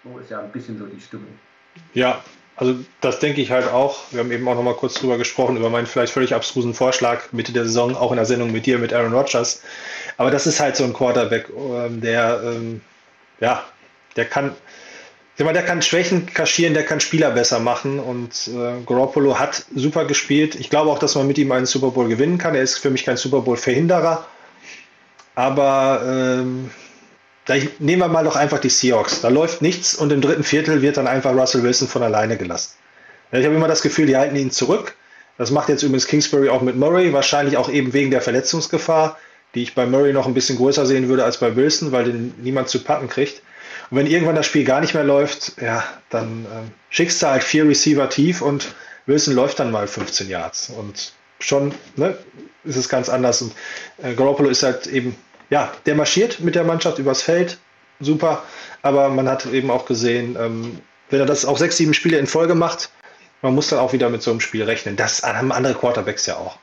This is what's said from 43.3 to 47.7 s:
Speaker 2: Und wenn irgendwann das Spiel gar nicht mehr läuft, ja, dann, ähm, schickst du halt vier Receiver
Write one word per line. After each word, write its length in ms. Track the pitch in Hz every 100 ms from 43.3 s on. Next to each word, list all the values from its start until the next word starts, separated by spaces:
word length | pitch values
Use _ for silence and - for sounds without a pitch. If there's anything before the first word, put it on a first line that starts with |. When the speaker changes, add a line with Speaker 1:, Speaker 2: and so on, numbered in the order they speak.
| - - - - - -
Speaker 2:
Und 60 | 127
wenn 100 | 143
irgendwann 280 | 165 165 156
das 120 | 151
Spiel 180 | 156 127
gar 160 | 135
nicht 140 | 160 156
mehr 80 |
läuft, 580 | 143 139 143 - - -
ja, 220 | 117 113 - - _
dann, 380 | 113 113 113 113
ähm, 200 | 110 110 - _
schickst 320 | - 165 -
du 60 | 160
halt 160 | 131
vier 260 | - 151
Receiver 400 | 151